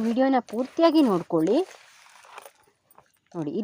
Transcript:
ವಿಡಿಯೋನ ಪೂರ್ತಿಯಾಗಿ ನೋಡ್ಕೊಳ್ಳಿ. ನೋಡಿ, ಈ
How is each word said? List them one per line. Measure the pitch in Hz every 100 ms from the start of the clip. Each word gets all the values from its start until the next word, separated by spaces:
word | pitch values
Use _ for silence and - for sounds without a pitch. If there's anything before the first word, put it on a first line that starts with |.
| 226
ವಿಡಿಯೋನ | 233 269 262 -
ಪೂರ್ತಿಯಾಗಿ | 220 262 - 330 311 254
ನೋಡ್ಕೊಳ್ಳಿ. | 180 - 165 160 277 381 - - _ - - - - - _ _ _ _ _ _ _ _ 175
ನೋಡಿ, | 147
ಈ | 196